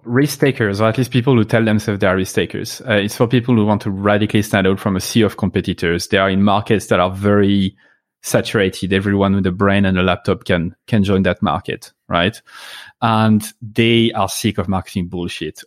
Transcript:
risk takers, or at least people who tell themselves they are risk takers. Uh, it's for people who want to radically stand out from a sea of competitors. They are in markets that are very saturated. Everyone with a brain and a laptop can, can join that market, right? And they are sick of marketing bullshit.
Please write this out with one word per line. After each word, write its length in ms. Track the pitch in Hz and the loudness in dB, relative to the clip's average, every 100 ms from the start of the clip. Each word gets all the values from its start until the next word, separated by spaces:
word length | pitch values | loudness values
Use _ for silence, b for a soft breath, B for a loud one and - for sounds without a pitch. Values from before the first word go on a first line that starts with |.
risk 340 | - 120 143 - | -2 0 0 0
takers, 420 | 139 135 107 98 | 0 2 0 2
or 80 | 110 | 0
at 100 | 110 | 0
least 120 | 123 | 0
people 240 | 123 123 | 0 2
who 80 | 123 | 2
tell 220 | 107 117 | 4 2
themselves 340 | 110 107 107 101 | 2 0 0 0
they 80 | 98 | 2
are 80 | |
risk 220 | 92 95 - | 0 0 -2
takers. 440 | 85 104 - - | -4 -6 -10 -8
Uh, 100 | - | -2
it's 240 | 107 104 - | 0 0 0
for 100 | 117 | 0
people 300 | 127 123 117 | 2 2 2
who 80 | |
want 180 | 104 104 | 2 0
to 80 | 107 | -2
radically 520 | 95 101 104 104 107 | -2 2 2 2 0
stand 260 | 98 104 95 | 0 2 2
out 100 | 98 | 0
from 160 | 107 | -2
a 60 | 92 | -4
sea 220 | - 117 | -2 0
of 140 | 101 - | 0 0
competitors. 720 | 98 98 90 87 85 87 - | -4 -2 -4 -4 -2 -2 0
They 120 | 101 | 0
are 120 | 95 | 2
in 140 | 95 | 2
markets 420 | 101 101 - 104 - | 2 2 0 -2 0
that 120 | 95 | 0
are 100 | 90 | 0
very 640 | 95 101 104 101 101 95 - b b b _ | 0 2 4 4 2 0 -6 b b b _
saturated. 680 | - 117 - 110 95 - 92 | -4 -2 0 0 0 -2 -2
Everyone 420 | 95 101 98 98 | 0 2 2 2
with 120 | 98 92 | 2 0
a 60 | |
brain 320 | 90 98 98 | 0 0 2
and 140 | 98 92 | 2 2
a 40 | |
laptop 420 | 90 87 - 90 | 0 0 -2 -4
can, 320 | - 90 85 - - | -2 -2 -2 -8 -2
can 160 | 113 | 0
join 200 | 95 98 | 2 2
that 200 | 92 87 | 0 0
market, 500 | 98 78 - - - _ - | -2 -4 -6 -12 -12 _ -4
right? 320 | 85 90 - - B B B B B | 0 0 -4 -14 B B B B B
And 420 | 117 110 110 107 - - | 0 2 4 2 0 -14
they 520 | 110 107 113 117 113 | -8 0 2 4 2
are 160 | 110 98 | 0 -4
sick 300 | - 110 98 | -2 -4 -2
of 100 | 90 | -4
marketing 400 | 95 - 98 90 | -4 -4 -6 -6
bullshit. 560 | 92 87 - 78 - | -6 -8 -8 -12 -12